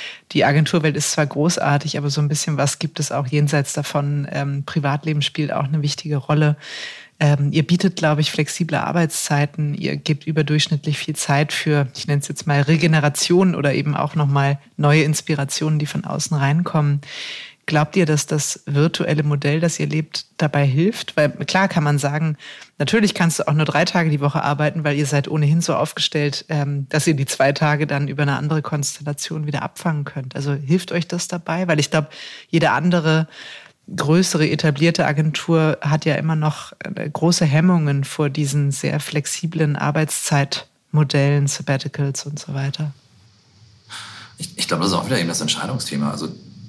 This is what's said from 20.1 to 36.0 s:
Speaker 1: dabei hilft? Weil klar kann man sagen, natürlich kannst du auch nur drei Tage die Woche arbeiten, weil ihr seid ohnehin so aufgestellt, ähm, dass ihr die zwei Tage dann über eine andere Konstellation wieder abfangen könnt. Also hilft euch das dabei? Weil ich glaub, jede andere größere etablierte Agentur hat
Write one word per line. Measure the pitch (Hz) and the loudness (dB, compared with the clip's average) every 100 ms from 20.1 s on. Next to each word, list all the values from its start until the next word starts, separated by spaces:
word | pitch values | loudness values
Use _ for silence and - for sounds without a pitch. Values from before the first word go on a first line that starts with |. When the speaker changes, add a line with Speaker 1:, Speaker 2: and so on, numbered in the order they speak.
| - - - | -8 -10 -2
Speaker 1:
dabei | 151 143 139 | 0 2 2
hilft? | 135 185 - - - | 4 2 0 -4 0
Weil | 147 | 0
klar | - 143 185 196 | 0 -2 0 2
kann | 170 | 2
man | 147 147 | 2 2
sagen, | 139 151 160 151 - - - - | 0 0 -2 -4 -10 -20 -12 -6
natürlich | 143 226 208 | 0 2 2
kannst | - 170 - | 2 0 0
du | - | 0
auch | |
nur | 151 | 0
drei | 151 151 | 2 2
Tage | 175 175 160 | 2 2 2
die | 147 | 2
Woche | 143 156 | 0 0
arbeiten, | 139 147 151 165 | 0 0 0 0
weil | 147 143 | -2 0
ihr | 143 | 0
seid | 147 139 | 0 0
ohnehin | 160 147 165 | 0 2 2
so | 165 | 2
aufgestellt, | - 160 - - 156 147 139 - | 0 -2 -2 -2 0 -2 -4 -4
ähm, | 156 143 143 135 | -2 -2 -4 -2
dass | 156 165 | 0 2
ihr | |
die | 143 139 | 0 0
zwei | - 135 | 2 2
Tage | 139 156 147 151 | 2 2 2 0
dann | 143 143 | -2 -2
über | 139 | 0
eine | 143 131 | 0 0
andere | 147 156 | 0 -2
Konstellation | - 147 139 - 143 143 - 156 151 | -2 -4 -4 -6 -8 -6 -6 -6 -4
wieder | 143 | -4
abfangen | - - 175 151 | -6 -4 -2 -2
könnt. | 139 143 131 139 | -4 -8 -8 -6
Also | 143 | -4
hilft | 139 139 180 - | -2 0 0 0
euch | 175 160 | -4 -4
das | 175 - | -6 -6
dabei? | 175 - 170 180 | -6 -4 -2 0
Weil | 151 | 0
ich | 143 | 2
glaub, | 160 147 - - - - | 0 -2 -8 -18 -18 -2
jede | 165 156 | 2 2
andere | 123 175 175 156 160 160 - - - - _ - - | 2 2 2 4 2 2 -6 -18 -20 -20 _ -10 -2
größere | 139 170 180 156 151 | 4 4 4 2 2
etablierte | 156 160 139 165 170 143 | 2 2 2 2 2 2
Agentur | 147 156 - - 160 156 - | 2 0 0 0 2 2 0
hat | 147 151 | 0 0